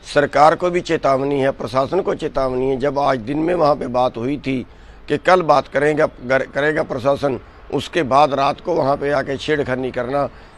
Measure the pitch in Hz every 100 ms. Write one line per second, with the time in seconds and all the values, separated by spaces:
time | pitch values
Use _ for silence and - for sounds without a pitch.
0 | - 151 143 139 156 160 180 175 - 160
1 | 143 135 139 143 135 - - 127 135 180
2 | 202 160 151 139 131 127 131 135 139 139
3 | 139 135 107 147 160 175 147 143 131 123
4 | 127 117 123 143 131 135 - - - -
5 | - 143 - 185 156 139 - 135 147 151
6 | 151 - 123 131 - 143 151 156 - 139
7 | 131 139 139 113 - - - 143 - 180
8 | 135 135 147 135 139 147 180 170 135 143
9 | 139 143 139 131 - 151 127 127 131 123
10 | 120 139 131 - -